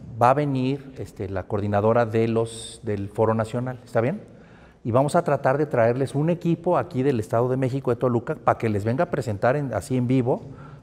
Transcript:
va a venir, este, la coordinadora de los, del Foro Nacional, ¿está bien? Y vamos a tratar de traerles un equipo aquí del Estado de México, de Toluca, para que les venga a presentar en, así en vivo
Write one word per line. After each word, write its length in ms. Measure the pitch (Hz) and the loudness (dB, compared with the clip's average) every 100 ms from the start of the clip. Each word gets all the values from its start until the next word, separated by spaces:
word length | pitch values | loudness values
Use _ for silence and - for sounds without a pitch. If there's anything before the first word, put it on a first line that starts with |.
| - 113 | -10 2
va 100 | 120 | 4
a 20 | |
venir, 600 | 139 147 131 127 139 - - | 4 2 0 0 -2 -6 -14
este, 320 | 98 - 98 | -12 -8 -6
la 140 | 98 | -6
coordinadora 600 | - 101 101 101 107 120 117 | -4 -2 0 2 4 4 4
de 220 | 113 113 | 2 2
los, 540 | 113 113 - - - | 0 -2 -6 -16 -12
del 260 | 104 104 101 | -6 -6 -4
Foro 240 | - 110 | 0 2
Nacional, 460 | 110 110 120 127 123 | 2 0 -4 -6 -10
¿está 180 | - 120 | -4 0
bien? 200 | 120 214 - - - - - - | 0 -2 -8 -20 -20 -20 -20 -10
Y 60 | 123 | 0
vamos 240 | 120 143 175 | 2 2 2
a 80 | |
tratar 360 | 165 139 131 143 | 2 0 2 0
de 80 | 147 | 0
traerles 480 | 123 113 127 135 139 | 4 4 2 -2 0
un 160 | 160 | 0
equipo 440 | 170 170 165 180 160 | 0 0 0 2 0
aquí 280 | 117 123 | 0 -2
del 160 | 131 120 | 0 0
Estado 300 | 104 117 123 | 0 0 0
de 80 | 127 | 0
México, 340 | 131 135 127 | -2 -2 -2
de 60 | 117 | 0
Toluca, 360 | 127 120 135 156 | 2 0 -2 -4
para 220 | - 113 | -2 0
que 100 | 117 | 0
les 160 | 101 | -2
venga 220 | 110 131 175 | 0 -2 -2
a 40 | |
presentar 440 | 156 110 98 117 147 | -2 -4 0 0 0
en, 180 | 139 | -2
así 220 | 104 - 127 | -4 -2 0
en 120 | 123 | 2
vivo 340 | 131 120 185 - - - - | 2 2 -2 -6 -18 -18 -12